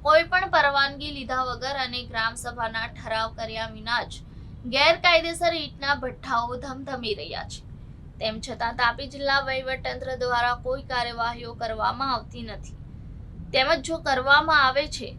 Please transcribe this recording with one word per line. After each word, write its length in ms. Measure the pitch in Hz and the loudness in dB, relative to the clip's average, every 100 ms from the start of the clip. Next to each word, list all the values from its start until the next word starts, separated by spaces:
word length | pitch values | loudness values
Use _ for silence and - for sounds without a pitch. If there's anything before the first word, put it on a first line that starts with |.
કોઈ 260 | 294 311 330 | 8 6 8
પણ 180 | 370 381 339 | 2 4 6
પરવાનગી 560 | 285 277 277 277 294 | 6 4 2 0 -8
લીધા 300 | 285 247 254 254 | -8 -4 -2 -2
વગર 320 | 247 262 277 | -2 -4 -2
અને 160 | 254 254 240 | -4 -6 -6
ગ્રામસભાના 800 | 233 226 233 240 233 226 226 233 - | -2 -2 -4 -8 -4 -4 -4 -6 -8
ઠરાવ 340 | 220 220 226 - | -4 -2 -2 -4
કર્યા 320 | 226 220 226 | -8 -6 -6
વિના 320 | 214 220 240 247 | -8 -2 -2 -2
જ 160 | - - - - - 254 | -10 -14 -14 -14 -12 -2
ગેરકાયદેસર 800 | 262 302 339 349 330 330 330 339 | 4 6 6 6 6 4 0 0
ઈંટના 400 | 330 285 - 277 277 | 0 -6 -4 0 0
ભઠ્ઠાઓ 580 | 254 247 269 233 240 247 | -2 -8 0 0 0 -6
ધમધમી 540 | 277 262 277 254 233 202 | -8 -8 -8 -6 -4 -4
રહ્યા 320 | - - - | -4 -8 -8
છે. 100 | - - - - - - - | -12 -14 -14 -14 -16 -16 -6
તેમ 180 | 220 220 | -4 -4
છતાં 340 | 262 226 233 240 | -8 -4 -4 2
તાપી 260 | 233 233 277 | 2 2 -10
જિલ્લા 260 | 277 277 277 | -4 2 2
વહીવટતંત્ર 680 | 262 262 262 262 262 254 262 254 | 2 -2 -2 -4 -4 -6 -6 -2
દ્વારા 340 | 247 240 240 247 | 0 2 2 0
કોઈ 180 | 247 269 - | -2 -4 -2
કાર્યવાહીઓ 640 | 254 240 233 233 240 233 233 | -2 -2 -2 -4 -4 -10 -6
કરવામાં 480 | 226 220 214 233 269 | -6 -2 -2 0 -2
આવતી 300 | 240 - 240 220 | -2 -4 -12 -10
નથી, 280 | 196 - - - - - - - - - | -10 -12 -14 -14 -14 -14 -12 -12 -12 -2
તેમજ 320 | 262 269 330 294 | 2 4 2 0
જો 100 | 330 294 | -2 2
કરવામાં 560 | 262 262 285 320 302 | 2 8 8 8 6
આવે 200 | 262 269 302 | 6 4 0
છે 120 | - 240 | -6 -8